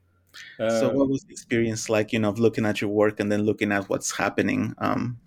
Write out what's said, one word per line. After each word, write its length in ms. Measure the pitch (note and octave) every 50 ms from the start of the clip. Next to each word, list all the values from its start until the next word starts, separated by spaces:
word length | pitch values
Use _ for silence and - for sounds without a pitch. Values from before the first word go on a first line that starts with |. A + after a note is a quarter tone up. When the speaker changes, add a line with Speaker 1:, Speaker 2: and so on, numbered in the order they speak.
| _ _ _ _ _ _ - - - - - - A2+ A2
Speaker 1:
so 220 | A2+ A2+ A2+ A#2+
Speaker 2:
Um, 80 | B2 C#3
Speaker 1:
what 120 | C#3 C3+
was 140 | C3+ C3 -
the 80 | -
experience 580 | - - - - B2+ A#2 A#2 A2+ A2 A2 - -
like, 240 | A2 G#2+ G#2+ G#2+ -
you 60 | A2+
know, 100 | G#2+ G#2
of 80 | G2+ A2+
looking 280 | A#2 A2 A2 - A2
at 160 | G#2+ G#2 -
your 100 | A#2+ G2+
work 280 | G#2 G#2+ G#2 G#2+ G#2+ -
and 120 | G#2 G#2
then 120 | G#2 G#2 G#2
looking 280 | G#2+ G2+ - G#2+ G#2
at 180 | G2+ G2+ G2 -
what's 260 | - F2+ - - -
happening, 600 | - - G2+ - - G2+ G2 G2+ G#2 G#2 A2+ - -
um, 400 | G#2 G#2 G#2 G#2 A2 A#2+ B2 - -